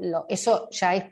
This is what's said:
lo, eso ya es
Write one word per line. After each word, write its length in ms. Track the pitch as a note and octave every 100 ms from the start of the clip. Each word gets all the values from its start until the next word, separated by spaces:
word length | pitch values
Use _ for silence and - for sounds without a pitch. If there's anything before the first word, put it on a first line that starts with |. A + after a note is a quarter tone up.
lo, 240 | F3+ E3 -
eso 400 | F#3+ A#3+ G#3+ -
ya 260 | - F#3 F#3+
es 100 | F#3+